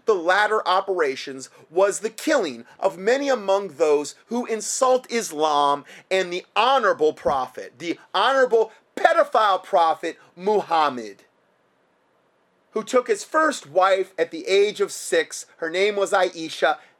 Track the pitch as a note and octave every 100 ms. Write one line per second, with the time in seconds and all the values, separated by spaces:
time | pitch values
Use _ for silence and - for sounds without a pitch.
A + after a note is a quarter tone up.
0 | - G#3 E3 F#3 G#3 G#3+ - F#3 G3 F#3
1 | D3 C3+ - C3+ B2+ - B2+ E3 G3 E3+
2 | G#3+ - - D4+ F3+ A#2 - - F#3+ E3+
3 | F#3+ C4 C#4+ B3+ G3 G3 G3+ C#3 D#3 D3
4 | C#3+ - _ A#3+ A#3+ A3 G3+ - C4 B3+
5 | B3 A#3 G3 D#3 D#3 D3 C#3+ C#3+ C#3 -
6 | _ F#3+ F3+ F3 - - A#3 C4+ G#3+ E3
7 | D3+ D3+ E3+ C#3+ B2+ - F#2+ B2 E3+ -
8 | - F#3 A3+ C4+ B3+ A3+ A3 - _ -
9 | F4 E4 D4+ A#3+ G#3+ F#3 - F#3+ E3 D#3
10 | E3+ D3+ - - F#3 G#3 D#3+ E3 D3 B2+
11 | G#2+ G2 _ _ _ _ _ _ _ _
12 | _ _ _ _ _ _ _ - G#3 B3+
13 | B3 G#3 - - D#4 C4 C#3+ D3+ F#3 F#3+
14 | F#3 - E3 E3 - F#3+ G#3 F#3+ G3 -
15 | - F3 D#3+ - - _ E3 E3+ G3+ G3+
16 | F#3+ G3 F3 E3 D#3+ - E3+ D#3 - _